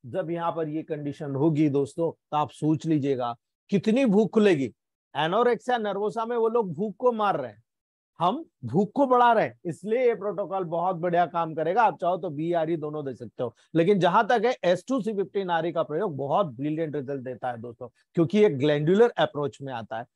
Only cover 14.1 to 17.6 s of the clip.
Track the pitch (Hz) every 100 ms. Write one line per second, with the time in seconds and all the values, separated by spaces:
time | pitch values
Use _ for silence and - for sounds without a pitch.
14.1 | 190 208 247 226 254 175 180 - 262 202
15.1 | 202 190 202 190 170 165 165 156 151 208
16.1 | 139 135 165 185 117 147 156 165 147 135
17.1 | 139 127 123 127 120